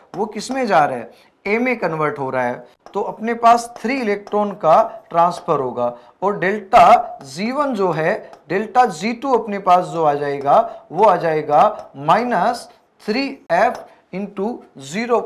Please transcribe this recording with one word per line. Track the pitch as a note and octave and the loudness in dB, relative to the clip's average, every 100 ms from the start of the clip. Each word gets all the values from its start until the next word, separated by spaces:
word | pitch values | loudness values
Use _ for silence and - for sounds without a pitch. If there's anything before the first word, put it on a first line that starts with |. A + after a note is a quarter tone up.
| _ E3 | _ -8
वो | G#3+ | -8
किस | G#3+ - | -8 -8
में | C4 A#3+ | -4 0
जा | E3+ C#3+ | 2 2
रहा | B2 | -2
है, | A2 - _ _ G3 | -10 -18 _ _ -4
A | A3+ | -2
में | B3+ A#3+ | -2 -2
कन्वर्ट | F3 D#3+ D3+ C#3+ | -4 -2 -4 -4
हो | C3 | -4
रहा | C3 | -2
है, | B2 B2 - _ - | -4 -6 -14 _ -10
तो | G3 | -8
अपने | F#3+ F#3+ A3 | -8 -6 -6
पास | A#3 A#3 A#3 - - | 2 4 4 0 -8
थ्री | A3 C4+ | -6 -4
इलेक्ट्रॉन | A3 G3+ - G#3 G#3 | -2 -4 -2 -2 -2
का | F#3 D#3 F#3 A3+ - - | -2 4 4 2 -6 -4
ट्रांसफर | E3+ F3 - - C#3+ | 0 0 0 -2 -2
होगा | B2+ A#2+ A#2+ A#2+ - _ | -2 -4 -4 -6 -18 _
और | G3 F#3 | -4 -2
डेल्टा | F3+ G#3+ G#3 A#3 F3+ A#3+ - - | -4 -4 2 6 8 6 4 -12
जी | C3+ C#3+ A3+ | -14 -8 -4
वन | C4+ C#4 G#3 | -2 -2 0
जो | F#3+ | 0
है, | D#3 D#3+ G#3+ - - - | 0 -2 -2 -8 -20 -6
डेल्टा | F#3 G#3+ B3 A#3+ | -6 0 2 2
जी | D#3 A3 | 0 -6
टू | A#3+ C#4 A#3 | -4 0 0
अपने | - G3 | 0 -4
पास | F#3+ F3+ E3 | 2 2 2
जो | E3 | 0
आ | D#3 | 0
जाएगा, | C#3+ C#3+ C#3 C3+ F3 - - - | 0 -4 -4 2 2 2 -8 -10
वो | D#3 G#3+ | 2 2
आ | E3+ | 4
जाएगा | E3 D#3 D3 D3 G#3 - - C#3 | 0 -2 2 4 2 0 -14 -6
माइनस | D3+ G3 B3 G3 G#3 A#3+ - _ _ _ | 0 0 2 0 0 -4 -12 _ _ _
थ्री | - A#3 C#4 - - | -6 -4 -4 -8 -2
एफ | E3+ A#3+ - - _ _ F3+ | 0 2 -2 -14 _ _ -10
into | G3+ - G#3 A#3+ - C#3 | -10 -6 -6 -6 -14 -20
ज़ीरो, | C3+ F#3 A#3+ A3 | -10 -8 -2 -2